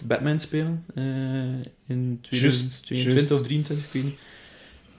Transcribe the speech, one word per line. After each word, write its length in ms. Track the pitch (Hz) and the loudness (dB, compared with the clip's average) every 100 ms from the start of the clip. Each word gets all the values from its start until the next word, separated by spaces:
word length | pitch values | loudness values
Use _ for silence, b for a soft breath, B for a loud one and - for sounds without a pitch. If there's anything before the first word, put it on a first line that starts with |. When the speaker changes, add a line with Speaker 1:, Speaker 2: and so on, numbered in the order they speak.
| 117 | -2
Speaker 1:
Batman 340 | 120 143 156 | 0 2 0
spelen, 440 | - 156 160 165 - | 0 -2 -2 -4 -6
eh, 100 | 135 135 131 131 131 127 131 123 - - | -4 -2 -2 -2 -2 -2 -4 -8 -12 -4
in 300 | 127 127 120 | -2 -2 -4
Speaker 2:
Juist, 20 | - | -2
Speaker 1:
tweeduizend 540 | 127 135 123 127 - - | 2 4 4 0 -6 -4
tweeëntwintig 420 | 127 127 135 147 | 0 4 4 6
Speaker 2:
juist. 120 | 143 | 2
Speaker 1:
of 60 | 120 | 2
drieëntwintig, 400 | 151 147 147 147 | -2 -2 -4 -4
ik 60 | |
weet 120 | 135 | -4
niet. 140 | 139 143 b b b b b b - | -4 -6 b b b b b b -20